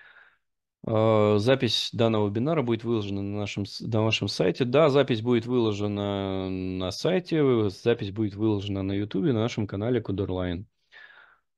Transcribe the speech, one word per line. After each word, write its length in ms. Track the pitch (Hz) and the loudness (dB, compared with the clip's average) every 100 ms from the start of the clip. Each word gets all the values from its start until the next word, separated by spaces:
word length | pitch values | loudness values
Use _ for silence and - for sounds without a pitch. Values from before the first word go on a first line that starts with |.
| - - - _ _ _ _ _ - | -20 -20 -20 _ _ _ _ _ -2
А, 520 | 110 110 107 107 104 | 2 4 6 6 4
запись 520 | 113 131 120 - - | 4 2 2 0 -2
данного 360 | 110 113 110 104 | 0 2 2 0
вебинара 340 | 107 139 165 | 0 -2 0
будет 220 | 117 113 | 0 -2
выложена 380 | 117 113 101 101 | -2 -4 -4 -6
на 160 | 101 104 | -6 -6
нашем 260 | 101 - 98 | -6 -6 -8
с-, 140 | - | -8
на 220 | - 110 | -2 0
вашем 260 | 110 - 101 | 2 0 -2
сайте. 360 | - 180 170 | 0 0 0
Да, 260 | 123 143 156 | 2 4 4
запись 320 | 139 131 113 | 4 2 0
будет 240 | 117 120 113 | 2 0 2
выложена 1000 | 127 110 101 104 104 101 98 98 95 92 | 0 0 0 -2 -2 -2 -2 -2 -4 -4
на 400 | 92 92 92 92 | -4 -4 -4 -4
сайте, 460 | - 151 185 180 160 | -2 -2 -2 -2 0
э, 320 | 139 117 104 | 2 2 0
запись 400 | - 117 117 101 | -2 -2 0 -2
будет 220 | 98 107 | -4 -4
выложена 480 | 98 110 101 101 98 | 0 0 0 -2 -4
на 100 | 95 | -2
Ютубе, 400 | 98 107 185 175 | -2 -4 -2 0
на 80 | 113 | 0
нашем 260 | 120 120 104 | 0 -2 -4
канале 340 | 95 113 123 | -4 -2 -2
Кудерлайн. 640 | 110 98 92 92 90 87 - _ _ - - - - _ _ | -2 -4 -4 -2 -4 -6 -10 _ _ -20 -20 -20 -20 _ _